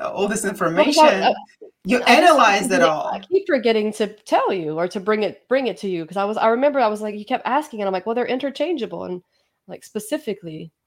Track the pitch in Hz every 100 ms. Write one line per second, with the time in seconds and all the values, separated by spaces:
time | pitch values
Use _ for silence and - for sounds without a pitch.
0 | - - 202 220 196 - 170 170 302 311
1 | 311 190 214 - - - - _ 185 240
2 | 247 233 349 285 220 202 - 180 165 156
3 | - 196 - 381 392 277 226 220 214 214
4 | 208 - - 349 494 196 156 156 180 208
5 | 190 214 196 - - 262 240 214 202 175
6 | 156 190 202 214 226 233 285 277 220 214
7 | 214 208 208 254 - 277 - 214 196 185
8 | 220 233 233 254 269 277 302 311 202 175
9 | 185 180 _ _ _ _ - - - 214
10 | 208 294 233 196 170 156 165 _